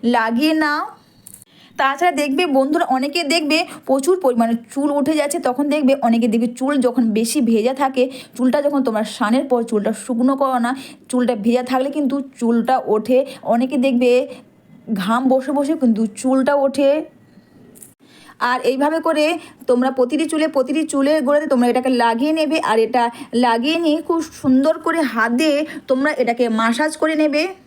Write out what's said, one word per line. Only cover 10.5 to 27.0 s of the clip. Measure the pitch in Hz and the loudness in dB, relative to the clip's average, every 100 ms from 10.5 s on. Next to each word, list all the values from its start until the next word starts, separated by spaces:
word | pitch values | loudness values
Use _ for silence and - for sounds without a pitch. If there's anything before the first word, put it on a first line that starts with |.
| 254 | 0
না, | 240 262 - - - | -2 -4 -10 -20 -4
চুলটা | 247 240 233 | -2 0 0
ভেজা | 220 240 247 | 0 0 0
থাকলে | 262 269 | -2 -2
কিন্তু | 302 277 277 277 - | -2 -2 -2 -6 -4
চুলটা | 233 233 233 262 - | 0 0 2 0 0
ওঠে। | 214 220 254 269 - - | -2 2 0 0 -8 -2
অনেকে | 233 254 277 269 | 0 0 0 0
দেখবে | 247 247 247 269 - - _ _ - - 202 | 2 4 2 0 -10 -20 _ _ -20 -6 -4
ঘাম | 185 233 262 | 0 0 2
বসে | 262 262 285 | 0 0 -2
বসে | 277 320 | 0 2
কিন্তু | 247 214 220 - | 2 2 -2 -2
চুলটা | 262 262 262 285 | 0 0 2 2
ওঠে। | 277 277 277 302 311 _ _ - _ _ - - - _ _ - - - 240 | 0 2 2 2 -4 _ _ -20 _ _ -20 -20 -20 _ _ -20 -20 -6 -2
আর | 254 - | 0 0
এইভাবে | 262 285 320 | 0 0 0
করে | 320 311 302 339 - - - | 0 0 0 -2 -8 -12 0
তোমরা | 247 254 254 | 0 2 0
প্রতিটি | 247 302 320 | 0 0 -2
চুলে, | 320 311 302 | 0 0 0
প্রতিটি | 254 311 311 | 0 -2 -2
চুলের | 277 277 311 254 | 0 2 2 2
গোড়াতে | 294 302 | 0 2
তোমরা | 262 240 | 2 2
এটাকে | 247 262 247 | 0 0 2
লাগিয়ে | 233 226 294 | 2 0 0
নেবে। | 311 302 320 - | 0 0 -2 0
আর | 226 220 | 0 2
এটা | 247 233 - 285 233 | 2 0 -4 -6 0
লাগিয়ে | 247 233 269 330 | 2 2 0 0
নিয়ে | 330 311 320 | 0 0 0
খুব | 330 - - | -4 -4 -4
সুন্দর | 277 262 285 330 | 2 4 4 0
করে | 320 330 269 | -2 0 -2
হাত | 226 226 240 | 0 0 2
দিয়ে | 311 285 302 - - | 2 0 -2 -8 -2
তোমরা | 262 285 285 | 0 0 0
এটাকে | 233 233 240 220 | -2 0 0 2
মাসাজ | 226 233 311 311 | 0 0 -2 0